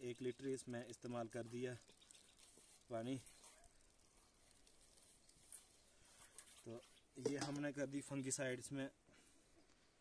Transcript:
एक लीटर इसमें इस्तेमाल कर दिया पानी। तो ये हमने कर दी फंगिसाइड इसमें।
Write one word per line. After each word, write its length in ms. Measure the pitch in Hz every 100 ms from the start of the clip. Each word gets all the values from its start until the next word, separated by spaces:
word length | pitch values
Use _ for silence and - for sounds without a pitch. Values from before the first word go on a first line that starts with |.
एक 200 | 123 117
लीटर 260 | 127 123 135
इसमें 380 | 131 - 120 120
इस्तेमाल 400 | - 123 120 117
कर 160 | 120 113
दिया 260 | 120 127 117 - - - - - - - - - - -
पानी। 300 | 113 120 131 - - - - - - - - - - - - - - - - - - - - - - - - - - - - - - - - - - 120
तो 160 | 113 - - - 139
ये 200 | 131 143
हमने 340 | 143 143 147
कर 140 | 139 135
दी 140 | 139
फंगिसाइड 580 | - 139 131 135 131 127
इसमें। 300 | - 139 135 - - - - - - - - - - -